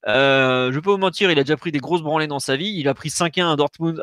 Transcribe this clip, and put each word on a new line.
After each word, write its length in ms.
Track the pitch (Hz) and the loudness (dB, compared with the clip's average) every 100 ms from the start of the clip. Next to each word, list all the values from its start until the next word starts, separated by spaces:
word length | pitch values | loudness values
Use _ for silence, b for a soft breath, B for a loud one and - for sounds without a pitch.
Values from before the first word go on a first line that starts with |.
| - | -2
Euh, 640 | 123 139 135 131 127 127 | 2 4 4 2 2 0
je 60 | 135 | 0
vais 60 | |
pas 100 | 170 | 0
vous 60 | 196 | 2
mentir, 340 | 190 - 196 | 0 2 2
il 80 | 151 | 2
a 40 | |
déjà 120 | 139 151 | 2 0
pris 160 | 170 | -2
des 80 | 147 | -4
grosses 220 | 135 175 | -2 -2
branlées 260 | 156 156 151 | -2 -2 -2
dans 120 | 139 | -4
sa 180 | - 135 | -4 -2
vie. 160 | 196 196 | -2 -2
Il 140 | 139 | -2
a 40 | |
pris 160 | 131 156 | -2 -6
cinq 280 | - 170 185 | -2 -2 0
un 160 | 175 | 0
à 20 | 147 | 2
Dortmund, 420 | 147 - 165 160 | 0 0 -4 0